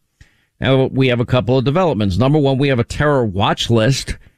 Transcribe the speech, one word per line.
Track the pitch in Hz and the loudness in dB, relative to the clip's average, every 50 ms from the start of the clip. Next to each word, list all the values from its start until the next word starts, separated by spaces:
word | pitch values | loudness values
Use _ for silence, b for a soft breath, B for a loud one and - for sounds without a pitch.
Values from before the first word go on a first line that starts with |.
| _ _ _ b b b b b b b b - | _ _ _ b b b b b b b b -6
Now, | - 117 135 135 135 | -2 0 2 2 0
we | - - 123 135 131 | 0 0 0 0 2
have | 120 117 | 2 0
a | 120 | 0
couple | - - 127 120 110 127 135 | 0 0 0 0 2 0 0
of | 120 | 0
developments. | 143 139 175 190 165 147 98 107 98 90 95 | 0 0 0 0 0 0 0 -2 -2 0 0
Number | 123 131 147 156 | 2 2 2 2
one, | 143 139 135 127 | 2 0 0 0
we | 139 143 | 0 0
have | 135 117 | 0 0
a | 117 | -2
terror | - - - 151 151 147 135 120 | -4 -4 -2 0 0 0 0 0
watch | 107 90 95 104 135 170 - - - | -2 -2 -2 -2 -2 -2 -2 -2 0
list. | 120 113 110 120 135 - - - - - - - _ | 2 2 2 2 0 0 -4 -8 -10 -12 -14 -20 _